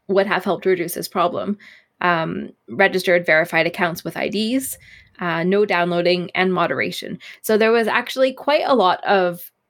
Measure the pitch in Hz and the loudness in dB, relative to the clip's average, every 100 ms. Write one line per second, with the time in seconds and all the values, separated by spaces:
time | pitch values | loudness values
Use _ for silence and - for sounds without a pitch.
0 | - 196 196 180 202 165 190 180 170 - | -2 0 2 0 -2 -2 0 0 -2 -8
1 | 165 185 170 - 185 208 - - _ - | -6 -2 0 -2 -6 -8 -10 -20 _ -4
2 | 180 165 160 - - - - 117 190 185 | 0 0 -2 -6 -10 -14 -6 2 2 2
3 | 185 175 170 156 170 165 165 - 175 160 | 2 2 4 2 2 0 0 0 -2 -2
4 | 170 - 147 202 220 262 262 - - - | -8 -6 -4 -2 -2 -2 -4 -10 -18 -20
5 | _ - 175 165 180 202 208 175 175 175 | _ -8 -4 -2 2 2 2 2 0 0
6 | 175 180 170 - 185 175 170 127 139 - | 2 0 -2 -2 0 0 0 -2 -6 -6
7 | - - - - - 214 220 233 220 240 | -12 -14 -16 -8 0 2 4 2 2 0
8 | 240 262 262 262 - 302 - 254 185 - | -2 0 0 0 0 0 2 4 4 2
9 | - 196 180 175 - _ | 0 2 0 -4 -14 _